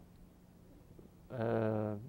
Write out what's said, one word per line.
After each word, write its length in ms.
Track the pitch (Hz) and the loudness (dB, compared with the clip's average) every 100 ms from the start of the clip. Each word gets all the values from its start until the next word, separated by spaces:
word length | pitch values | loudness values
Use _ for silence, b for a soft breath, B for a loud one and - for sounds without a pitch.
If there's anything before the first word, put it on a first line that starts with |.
| - - - - - - - - - - - - - | -10 -20 -20 -20 -20 -20 -20 -20 -20 -20 -20 -20 -10
é, 680 | - 113 113 110 110 107 104 | 0 2 4 4 2 2 -2